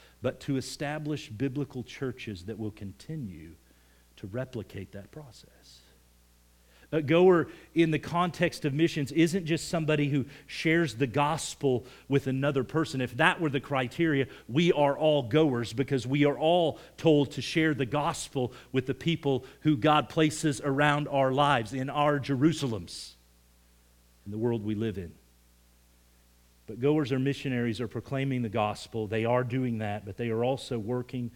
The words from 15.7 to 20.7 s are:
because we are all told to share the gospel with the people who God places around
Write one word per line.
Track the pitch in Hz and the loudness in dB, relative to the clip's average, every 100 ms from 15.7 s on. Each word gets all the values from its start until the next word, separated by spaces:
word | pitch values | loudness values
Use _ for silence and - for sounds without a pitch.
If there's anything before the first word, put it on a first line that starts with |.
because | 117 135 135 123 | -2 -2 -2 0
we | 143 143 | 2 4
are | 135 | 4
all | 156 180 160 - - - | 2 4 2 -2 -12 0
told | 165 147 135 | 4 6 4
to | - | -4
share | - 165 160 | -4 0 2
the | 135 127 | 0 -2
gospel | 147 143 135 - 139 120 - - | -2 -2 -4 -6 -4 -4 -6 -6
with | 131 127 | -4 -2
the | - | -2
people | 170 160 143 131 - - | -2 0 0 -2 -4 -4
who | 151 147 | 0 2
God | 151 151 - | 4 4 2
places | 165 156 151 156 135 | 2 2 2 -2 -2
around | 147 | -2